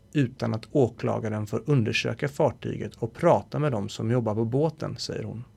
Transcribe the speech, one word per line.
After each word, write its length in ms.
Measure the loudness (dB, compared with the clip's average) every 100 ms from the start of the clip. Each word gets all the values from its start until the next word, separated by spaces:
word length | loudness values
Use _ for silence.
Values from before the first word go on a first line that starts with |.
| -4
utan 400 | 0 0 0 -4
att 140 | -4 0
åklagaren 760 | 2 2 2 -2 -2 -2 -4 -4
får 160 | -4 2
undersöka 600 | 2 4 0 -2 -2 -2
fartyget 680 | 2 0 0 -6 -6 -8 -6
och 180 | -8
prata 460 | 2 4 4 2 -2
med 120 | -2
dem 180 | -2 -4
som 220 | -4 0
jobbar 240 | 2 2 0
på 100 | 0
båten", 520 | 0 0 -2 -8 -6
säger 260 | -6 -6
hon. 200 | -8 -10 -12